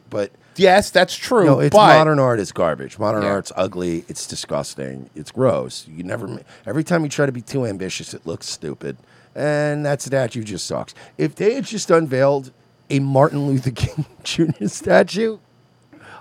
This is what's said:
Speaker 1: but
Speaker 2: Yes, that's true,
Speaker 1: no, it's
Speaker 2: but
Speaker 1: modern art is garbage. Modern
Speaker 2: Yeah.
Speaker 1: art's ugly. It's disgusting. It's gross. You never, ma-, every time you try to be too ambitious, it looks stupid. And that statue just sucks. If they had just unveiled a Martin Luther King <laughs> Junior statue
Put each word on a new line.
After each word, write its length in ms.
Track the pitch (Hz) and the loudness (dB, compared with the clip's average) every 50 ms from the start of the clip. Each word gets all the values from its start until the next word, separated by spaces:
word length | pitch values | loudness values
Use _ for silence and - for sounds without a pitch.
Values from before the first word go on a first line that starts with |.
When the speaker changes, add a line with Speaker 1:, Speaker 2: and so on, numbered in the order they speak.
| _ - | _ -8
Speaker 1:
but 200 | - 107 101 98 _ _ _ _ - | -6 -4 -4 -4 _ _ _ _ -4
Speaker 2:
Yes, 340 | - 185 185 180 202 202 - | 4 4 6 6 6 4 2
that's 260 | - 185 175 175 - | 2 2 2 2 -2
true, 300 | - - - 254 233 185 | -8 -4 0 2 4 6
Speaker 1:
no, 140 | 156 139 131 | 6 6 6
it's 140 | 143 147 - | 4 4 6
Speaker 2:
but 220 | 208 214 180 151 156 | 8 8 10 8 8
Speaker 1:
modern 200 | 156 156 156 143 | 8 6 4 2
art 200 | 135 127 120 110 | 2 2 2 0
is 140 | 95 80 - | -2 -4 -2
garbage. 460 | - 92 82 73 64 67 65 - - | 0 0 0 0 -2 -6 -12 -8 -4
Modern 240 | 107 104 113 107 104 | -2 -2 0 0 0
Speaker 2:
Yeah. 80 | 101 | 0
Speaker 1:
art's 200 | 101 98 90 - - | -2 -2 -4 -6 -4
ugly. 480 | - 92 95 87 90 90 87 85 82 - - | -4 -4 -4 -4 -4 -4 -4 -4 -4 -6 -10
It's 180 | 76 - - | -14 -14 -12
disgusting. 840 | - - - - - 78 71 71 - - - 67 65 67 67 65 - - | -12 -10 -12 -10 -6 -6 -6 -6 -6 -10 -12 -10 -10 -10 -14 -16 -18 -16
It's 160 | 78 76 - | -18 -16 -12
gross. 560 | - 110 131 127 90 71 62 64 - - - - | -4 -2 0 0 0 0 -4 -8 -10 -16 -18 -16
You 160 | 78 80 87 | -14 -12 -10
never, 220 | 90 104 117 - 95 | -8 -8 -8 -8 -10
ma-, 120 | - - - _ - - - | -12 -14 -16 _ -20 -18 -12
every 180 | - 104 156 160 | -8 -6 -6 -4
time 180 | - 175 170 156 | -2 -2 -2 -2
you 60 | 147 | -2
try 160 | - - 147 | -2 -2 -2
to 60 | 139 127 | -2 -2
be 80 | 123 | -6
too 240 | 113 - - 139 127 | -10 -8 -6 -4 -4
ambitious, 460 | 113 98 95 95 92 - - 82 - - | -4 -4 -6 -8 -8 -8 -10 -12 -12 -16
it 120 | - - | -14 -10
looks 200 | 80 82 - - | -10 -10 -10 -10
stupid. 500 | - - - - 78 67 - - 71 65 - _ _ _ _ _ _ - | -12 -12 -10 -10 -10 -10 -10 -10 -12 -12 -12 _ _ _ _ _ _ -10
And 520 | 123 131 151 147 147 147 147 147 147 147 | -6 -2 -2 0 0 -2 -2 -2 -2 -2
that 160 | 143 143 131 - | -2 -2 -4 -4
statue 400 | 127 131 135 127 113 - 120 110 | -4 -2 -2 -2 -2 -4 -8 -8
just 240 | 104 98 87 - | -8 -8 -10 -8
sucks. 280 | - - 62 57 - - - - - _ | -6 -6 -8 -8 -10 -14 -20 -20 -16 _
If 200 | - 151 156 - | -4 -4 -4 -2
they 180 | - 180 208 240 | 0 0 0 0
had 100 | 277 202 | 0 -4
just 260 | - 226 202 - - | -6 -6 -6 0 2
unveiled 600 | 180 165 165 143 131 127 135 139 143 139 135 131 _ _ _ _ _ _ _ - | 2 2 2 2 0 2 2 2 2 0 -4 -8 _ _ _ _ _ _ _ -2
a 80 | 143 139 | -2 0
Martin 480 | 139 139 135 131 139 160 - 143 143 | 0 2 4 4 4 4 4 0 -2
Luther 240 | 143 135 131 127 131 | 0 0 0 0 -2
King 340 | 120 - - - - - 143 - - | -4 -2 -4 -4 -2 -4 -8 -8 -10
<laughs> 80 | - - | -14 -10
Junior 440 | - - - 165 160 151 - 202 190 | -6 -2 0 0 0 0 -2 -4 -6
statue 680 | - - - 202 185 185 202 175 - 185 226 226 220 - _ _ _ _ _ _ _ _ _ _ - - - - - - | -6 -4 0 4 4 4 4 4 0 -4 -4 -4 -4 -8 _ _ _ _ _ _ _ _ _ _ -20 -20 -20 -20 -16 -6